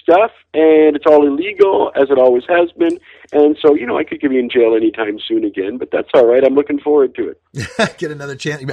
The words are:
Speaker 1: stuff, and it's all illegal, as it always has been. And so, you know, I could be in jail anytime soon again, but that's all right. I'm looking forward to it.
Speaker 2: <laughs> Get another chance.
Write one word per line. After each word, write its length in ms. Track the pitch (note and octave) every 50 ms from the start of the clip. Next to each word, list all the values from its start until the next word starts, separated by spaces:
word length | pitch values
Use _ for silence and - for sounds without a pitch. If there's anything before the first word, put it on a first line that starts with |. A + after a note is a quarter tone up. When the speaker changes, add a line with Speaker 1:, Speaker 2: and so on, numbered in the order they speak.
Speaker 1:
stuff, 300 | - - E3 F#3 A3 A3+ - _ _ _ -
and 420 | D3+ D#3 D#3+ D#3 D#3 D#3 D3+ D3
it's 100 | D3 -
all 200 | D#3+ D3+ D3 D3
illegal, 640 | D3 C#3 C#3+ F3 G3+ G#3 F#3 G3+ G3 F#3+ - - - -
as 140 | C3 C#3 C3+
it 80 | C#3 C3
always 260 | B2+ B2+ B2 B2 B2+ -
has 240 | F3+ F3 F3 E3+ - -
been. 220 | E3+ E3+ E3+ F3 - - - - - _ -
And 240 | D3 D3 D3+ D3+ -
so, 140 | - D#3 C#3+
you 100 | D3+ A#2+
know, 120 | B2 C#3+ C#3+
I 60 | D#3
could 160 | - E3 D#3
be 180 | - C#3+ C3 B2+
in 120 | B2 A#2+
jail 260 | - B2+ A#2 A2+ A2+
anytime 420 | A2+ A2+ A2 G#2+ A#2 A2+ G#2 G#2 G#2+ -
soon 200 | - A2+ A2+ G#2+
again, 320 | G#2 G2 G2 F#2 G2 A#2 B2+
but 120 | - -
that's 180 | - - - - -
all 120 | D3 A#2+
right. 180 | A2+ A#2+ B2+ C3+
I'm 80 | C3 C3+
looking 260 | C#3+ C#3+ D3 D3+ C#3
forward 360 | - D3 D3 D3 C#3 B2+ B2+
to 140 | - A2+ E2+
it. 680 | - - _ _ - C3+ G#2+ - - - A3 E3+ - -
Speaker 2:
<laughs> 0 |
Get 140 | F3 D#3
another 240 | D3+ C#3+ C#3+ C#3 C#3
chance. 280 | A#2+ - D#3 D3 D3 C3 C3+